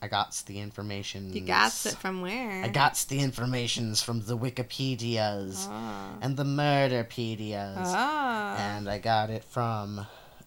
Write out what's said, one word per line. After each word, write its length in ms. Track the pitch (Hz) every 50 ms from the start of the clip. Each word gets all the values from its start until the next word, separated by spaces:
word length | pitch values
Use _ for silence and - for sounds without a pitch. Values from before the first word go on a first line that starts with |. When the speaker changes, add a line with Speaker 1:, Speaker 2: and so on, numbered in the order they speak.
Speaker 1:
I 60 | -
got 340 | 104 104 101 104 - - - -
the 120 | - 98 101
information. 720 | 104 104 - - 104 104 101 - 98 - - 95 98 95
Speaker 2:
You 100 | - 214
got 440 | 185 185 185 196 214 226 - - -
it 80 | 214 180
from 240 | - - 190 190 185
where? 420 | 180 180 208 254 262 214 190 185 190
Speaker 1:
I 40 |
got 380 | 117 107 143 139 147 - - - -
the 100 | 135 139
informations 840 | 143 135 120 - 120 127 127 123 120 110 - - 117 110 107 -
from 240 | - - 120 117 104
the 100 | 104 120
Wikipedias 1300 | 113 127 131 - - 120 - - - 135 135 127 107 117 120 117 110 107 104 104 101 98 95 95 92 95 101
Speaker 2:
Ah. 400 | 104 110 113 110 104 98 98 98 - -
Speaker 1:
and 140 | - 131 139
the 80 | 135 143
Murderpedias. 1300 | 143 139 147 147 147 143 139 139 131 127 120 113 113 - - 117 113 110 104 107 107 104 101 101 98 -
Speaker 2:
Ah. 800 | 190 185 180 180 202 247 285 311 302 277 254 233 214 208 202 202
Speaker 1:
And 320 | 208 208 - 104 104 - -
I 80 | -
got 320 | 208 - 113 113 110 107 107
it 140 | 113 107 -
from, 640 | - - 127 120 117 113 107 104 104 104 101 107 - - - - - - - -